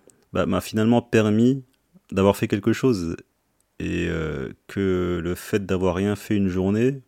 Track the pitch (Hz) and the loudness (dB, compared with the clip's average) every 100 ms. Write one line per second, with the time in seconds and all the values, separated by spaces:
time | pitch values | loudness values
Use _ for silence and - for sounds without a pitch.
0 | _ _ _ 92 87 92 - 110 110 120 | _ _ _ -4 0 -2 -2 0 2 2
1 | - 110 107 107 123 135 - _ _ _ | 2 2 2 4 2 2 -6 _ _ _
2 | _ 95 98 - 110 104 113 107 131 104 | _ 2 4 4 0 0 0 0 0 0
3 | 85 - - _ _ _ _ _ 87 87 | -4 -8 -12 _ _ _ _ _ -6 -2
4 | 85 82 78 71 64 - _ 101 98 90 | -2 -4 -4 -6 -10 -12 _ -2 0 0
5 | 90 87 82 90 - 107 95 92 92 87 | 0 -2 -4 -6 -2 -2 0 0 0 0
6 | 101 104 - 104 98 92 95 107 127 139 | 0 -2 -2 0 0 0 0 2 0 -2